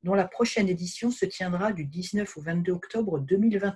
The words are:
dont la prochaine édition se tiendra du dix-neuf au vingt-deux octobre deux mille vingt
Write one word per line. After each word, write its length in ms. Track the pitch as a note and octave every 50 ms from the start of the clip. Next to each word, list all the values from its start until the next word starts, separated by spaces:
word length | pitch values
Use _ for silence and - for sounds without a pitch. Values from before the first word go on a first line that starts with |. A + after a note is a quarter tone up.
| -
dont 100 | F3 G3
la 120 | G3 F#3 F#3
prochaine 420 | - - A#3 A#3 - A3+ G3+ F#3
édition 420 | F3+ E3+ F3+ F3 - - A#3 A#3+
se 140 | B3 - -
tiendra 480 | F#3 - - F#3 F3+ F3+ F3+ G3 A3 G#3
du 120 | E3+ D3+
dix-neuf 520 | C#3 D3 F3 F3+ - - G#3 G#3 G3 - D#3+
au 40 |
vingt-deux 300 | D3 E3 E3+ F3 F3 F#3
octobre 480 | F3+ F3 - - - A3+ A3 G3 E3 C#3+
deux 180 | C3+ C3+ F#3+ G3
mille 220 | G#3+ A3+ G#3 G3
vingt 160 | G3 G3 G3